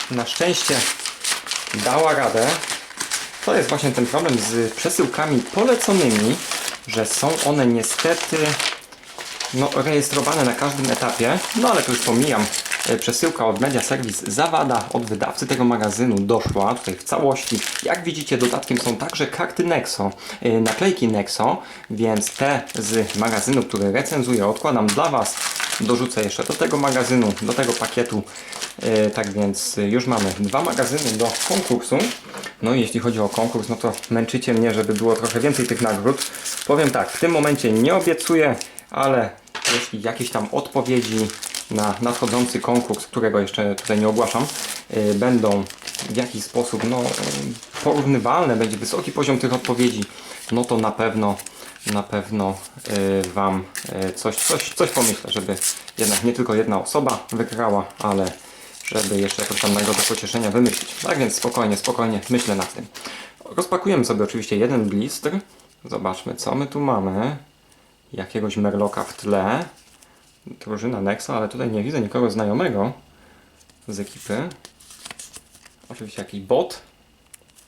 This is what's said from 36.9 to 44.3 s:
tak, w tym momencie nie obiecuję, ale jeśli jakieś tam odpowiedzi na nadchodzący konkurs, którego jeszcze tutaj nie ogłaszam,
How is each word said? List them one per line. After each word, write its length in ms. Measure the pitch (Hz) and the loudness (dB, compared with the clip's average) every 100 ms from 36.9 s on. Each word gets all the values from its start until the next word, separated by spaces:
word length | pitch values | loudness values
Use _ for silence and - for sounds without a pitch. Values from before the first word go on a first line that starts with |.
tak, 200 | 117 92 | 2 -2
w 80 | - | 0
tym 120 | 170 | 2
momencie 400 | 160 147 139 117 | 4 4 2 2
nie 240 | 110 131 185 | 4 4 4
obiecuję, 600 | 175 165 - 165 151 113 - - - | 2 0 2 4 4 2 -6 -16 -8
ale 380 | - 135 131 104 - - - - | 0 2 2 0 -4 -16 -6 -2
jeśli 280 | 120 - 110 | 0 -2 -6
jakieś 280 | 110 - 120 | -4 -4 -2
tam 180 | 117 104 | -2 -2
odpowiedzi 760 | 147 139 139 127 127 110 110 104 - - - - | -2 -2 -2 2 2 2 0 0 -4 -8 -8 -4
na 240 | 107 104 98 | 0 0 0
nadchodzący 580 | 120 120 120 123 123 120 | 0 0 0 2 2 0
konkurs, 480 | - 120 120 104 - | 2 2 2 -2 -4
którego 320 | 120 110 104 | 0 2 2
jeszcze 360 | 98 - 104 98 | 2 0 -2 -2
tutaj 240 | - 107 | 0 2
nie 80 | 107 | 4
ogłaszam, 380 | 107 110 | 4 2